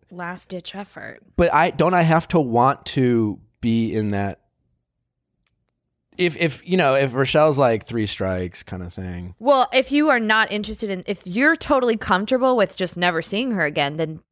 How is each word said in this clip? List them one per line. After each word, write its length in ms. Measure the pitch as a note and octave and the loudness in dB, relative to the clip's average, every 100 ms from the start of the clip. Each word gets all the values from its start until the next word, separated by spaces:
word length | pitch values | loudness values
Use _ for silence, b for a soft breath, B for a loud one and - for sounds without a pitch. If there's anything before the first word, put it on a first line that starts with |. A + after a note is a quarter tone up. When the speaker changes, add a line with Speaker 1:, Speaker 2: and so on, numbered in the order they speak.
| _ | _
Speaker 1:
last 380 | F3+ F3 F3+ - | -14 -12 -12 -12
ditch 240 | F#3 - | -12 -12
effort. 460 | G3 G3+ - A2+ - _ - | -14 -16 -16 -18 -20 _ 0
Speaker 2:
But 160 | E3+ | 2
I, 180 | D3 E3+ | 4 2
don't 240 | C3+ D#3+ | 2 2
I 80 | F3+ | 4
have 260 | D#3+ E3 - | 4 4 2
to 120 | F3 | 0
want 440 | C3 A#2 B2+ C#3 - | 2 4 4 2 -4
to 540 | C#3+ B2 A#2 G#2+ - _ _ | 0 2 4 2 -4 _ _
be 340 | A#2 A2+ A2+ | 0 0 0
in 160 | A2 G#2+ | 0 -2
that? 300 | G2+ G2 - _ _ _ _ _ _ _ _ _ _ _ _ _ _ _ _ _ - | -2 -4 -8 _ _ _ _ _ _ _ _ _ _ _ _ _ _ _ _ _ -2
If, 160 | F3 D#3 | -2 0
if, 280 | E3 - E3+ | -2 -4 -2
you 120 | F#3 | 2
know, 160 | C#3+ | 4
if 180 | C3+ C3+ | 2 2
Rochelle's 440 | B2 C3 D3+ D#3 C#3 | 0 2 4 4 4
like, 260 | B2+ A2 | 2 2
"Three 220 | - A#2 G#2 | -2 -4 -4
strikes" 560 | - F#2+ F#2 F2+ - | -4 -4 -4 -6 -10
kind 200 | - F#2 | -14 -12
of 80 | F2 | -12
thing. 400 | - F#2 F2 F2+ - | -10 -10 -10 -12 -4
Speaker 1:
Well, 300 | A#3+ C#4 B3 | 0 2 2
if 180 | C4 B3+ | -2 -2
you 160 | C#4+ D4+ | 0 0
are 100 | B3 | 0
not 300 | A3 A3 G#3+ | 0 0 0
interested 380 | G#3 G#3 G#3+ G#3 | -4 -8 -8 -8
in, 160 | F#3 - | -6 -8
if 200 | G3 F#3 | -10 -6
you're 280 | F#3+ D4 D#4+ | 0 0 0
totally 420 | - C#4 B3 A3+ | 0 0 2 -2
comfortable 580 | - F#3 G#3+ C4 C4 B3 | -2 -2 0 0 2 2
with 180 | F#3 | 0
just 220 | - F3+ F3 | -2 -6 -2
never 240 | F3 E3 | -2 0
seeing 300 | - G3+ C4 | -4 -4 -4
her 160 | G#3 D3+ | -2 -2
again, 320 | D#3 C#3+ D#3 | -2 -4 -4
then 220 | D#3+ D#3 - | -6 -8 -16